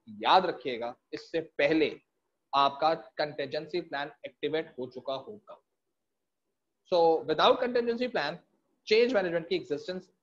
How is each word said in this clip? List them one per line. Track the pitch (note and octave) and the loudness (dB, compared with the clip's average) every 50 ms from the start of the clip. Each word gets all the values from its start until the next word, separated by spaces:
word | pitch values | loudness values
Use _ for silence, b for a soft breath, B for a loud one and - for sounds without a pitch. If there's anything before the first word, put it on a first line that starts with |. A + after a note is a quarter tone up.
| _ A#2 | _ -18
याद | G#2+ G2+ A2+ B2 E3 F#3+ G3 | -12 -4 2 4 4 6 4
रखिएगा | - - - - C#3+ B2 A2 A#2 A#2+ B2 - _ _ D#3 | 2 -2 -4 -6 -6 -4 -4 -6 -8 -10 -12 _ _ -12
इससे | D3 - - - E3 | -12 -10 -6 -4 -4
पहले | D#3+ - _ - C#3+ D3 D#3+ D#3+ D3 A#2 - - _ _ _ _ _ _ _ _ _ _ - | -4 -4 _ 0 2 2 4 4 2 0 -2 -6 _ _ _ _ _ _ _ _ _ _ 2
आपका | C#3 C#3 C#3 - - D#3 D#3 E3 | 2 4 2 2 2 0 0 0
contingency | D#3+ - - _ - D3+ D3+ D3 D3+ C#3+ C3 D3 D3+ D#3+ E3 - F3 | 0 -4 -8 _ -6 -6 -4 -6 -6 -8 -6 -6 -8 -6 -6 -6 -6
plan | E3 - C#3+ C#3 C#3+ D3+ - _ - | -6 -6 -6 -8 -8 -8 -10 _ -18
activate | A#2 - _ - C#3+ D3+ D#3+ D#3+ - - - | -18 -10 _ -6 -4 -2 -4 -4 -6 -8 -10
हो | B2+ B2+ | -10 -10
चुका | - B2+ - C#3 C3+ | -12 -12 -10 -8 -8
होगा। | C3 - A#2 G#2 G#2 _ - - - _ _ _ _ _ _ _ _ _ _ _ _ _ _ _ _ _ _ _ _ _ _ _ _ _ - F#3 | -8 -10 -14 -18 -18 _ -20 -20 -20 _ _ _ _ _ _ _ _ _ _ _ _ _ _ _ _ _ _ _ _ _ _ _ _ _ -2 2
So | E3+ E3 E3 E3 D#3 D#3 | 4 4 4 4 2 0
without | C#3+ D#3 D#3+ F3 G#3+ B3+ B3 | -2 2 4 6 6 6 4
contingency | B3+ B3 A#3+ A#3+ A#3 A#3 A#3 A#3 B3 B3 | 2 -2 0 0 0 -2 -2 -2 -4 -4
plan, | - F3 C#3+ D3 E3+ - _ _ _ _ _ _ _ _ _ - | -2 -2 -2 -4 -4 -8 _ _ _ _ _ _ _ _ _ 2
change | G#3+ A3 A#3+ B3 | 4 4 4 4
management | C4 G3+ F#3 F3 E3 E3+ E3 - | 4 2 0 0 0 -2 -2 -2
की | F#3+ | -4
existence | F3 - - D3 C#3+ D3+ - F3+ F#3 F3+ _ _ _ | -4 -4 -4 -6 -6 -6 -8 -10 -10 -12 _ _ _